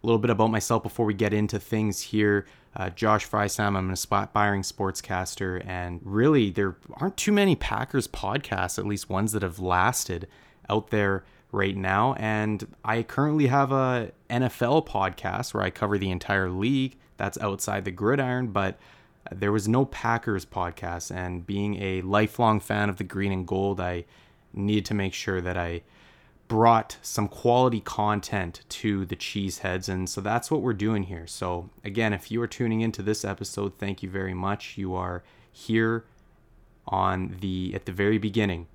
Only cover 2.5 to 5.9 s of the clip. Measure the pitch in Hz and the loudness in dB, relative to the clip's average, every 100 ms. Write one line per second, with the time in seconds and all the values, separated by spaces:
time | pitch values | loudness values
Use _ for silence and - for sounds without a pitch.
2.5 | - _ - 92 90 107 107 - 107 101 | -18 _ -8 -6 0 2 4 2 -2 0
3.5 | - 104 98 92 92 - 101 98 104 104 | 0 0 0 0 -2 0 0 0 2 2
4.5 | 101 95 - 95 - - 92 90 - 95 | 2 -2 -2 -4 -4 -4 -4 -4 -4 -4
5.5 | 90 95 90 87 | -4 -6 -6 -6